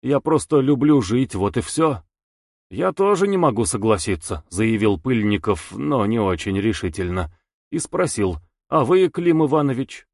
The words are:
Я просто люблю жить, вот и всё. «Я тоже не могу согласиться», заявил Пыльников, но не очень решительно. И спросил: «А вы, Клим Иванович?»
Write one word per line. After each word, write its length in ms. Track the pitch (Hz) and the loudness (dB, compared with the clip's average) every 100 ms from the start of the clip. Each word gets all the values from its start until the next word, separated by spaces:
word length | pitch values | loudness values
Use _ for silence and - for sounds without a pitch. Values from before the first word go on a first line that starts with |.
Я 180 | 127 139 | 0 0
просто 400 | 156 156 - 151 | 2 0 2 2
люблю 420 | 131 143 147 147 | 4 2 4 4
жить, 340 | 92 117 135 95 | 4 0 0 -2
вот 220 | 98 95 | -2 -2
и 40 | |
всё. 420 | - - 160 113 - _ _ _ _ _ _ | -4 -2 -2 -2 -10 _ _ _ _ _ _
«Я 220 | 92 185 | -4 -4
тоже 340 | - 196 196 196 | 0 0 2 0
не 80 | 196 | 2
могу 300 | 165 110 113 | 2 2 -2
согласиться», 800 | 113 107 104 - 92 - 85 - | 0 0 0 0 -4 -4 -10 -10
заявил 500 | 90 110 113 107 95 | -2 0 2 0 0
Пыльников, 720 | 127 123 104 101 104 98 - 101 | -2 0 0 0 0 -4 -4 -8
но 300 | 147 139 101 | -2 0 0
не 140 | 113 | 0
очень 400 | 101 90 - 98 | 0 -2 -2 -2
решительно. 760 | 104 98 92 80 90 90 82 _ _ _ _ | -2 -2 -6 -6 -6 -4 -6 _ _ _ _
И 80 | 160 | -8
спросил: 580 | - 175 180 - 98 80 _ _ _ | -6 -4 -4 -2 -4 -4 _ _ _
«А 160 | 156 127 | 0 2
вы, 240 | 185 180 | 4 2
Клим 340 | - 175 160 | 0 2 2
Иванович?» 640 | 151 151 143 123 135 - _ | 4 2 0 -2 -6 -10 _